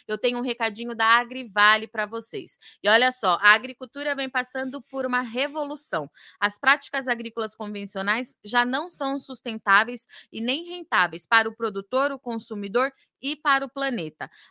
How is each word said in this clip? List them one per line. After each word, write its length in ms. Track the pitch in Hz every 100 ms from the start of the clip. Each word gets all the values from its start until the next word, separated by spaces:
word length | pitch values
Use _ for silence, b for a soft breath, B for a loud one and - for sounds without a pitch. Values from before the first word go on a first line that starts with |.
| b
eu 100 | 214
tenho 220 | 247 247
um 40 |
recadinho 520 | 247 233 226 214 233
da 240 | 226 226 233
Agrivale 680 | 240 262 240 196 208 214 220
pra 180 | 220 208
vocês. 540 | 226 220 143 - - b b
E 80 | 196
olha 220 | 220 247
só, 300 | 247 196 175
a 120 | 208
agricultura 600 | 220 247 262 247 277 285
vem 160 | 277 269
passando 500 | 254 247 262 262 269
por 240 | - 269
uma 160 | 262 247
revolução. 880 | 254 233 285 294 294 294 - 175 143 b b b
As 180 | 208 -
práticas 520 | - 285 - 285 254
agrícolas 480 | 233 226 226 220 -
convencionais 800 | 208 208 202 190 196 220 254 -
já 200 | 208 240
não 240 | 247 262 349
são 300 | - 277 277
sustentáveis 880 | - 254 247 220 - 196 220 247 - B B
e 100 | 220
nem 360 | 226 285 339 349
rentáveis 500 | 349 214 175 170 -
para 220 | 226 220
o 80 | 214
produtor, 560 | 226 196 196 254 285
o 60 | 269
consumidor 760 | - 226 - 208 202 220 269 - _ _
e 120 | 269
para 300 | 302 302 269
o 40 | 269
planeta. 640 | - 269 240 160 - 139 b b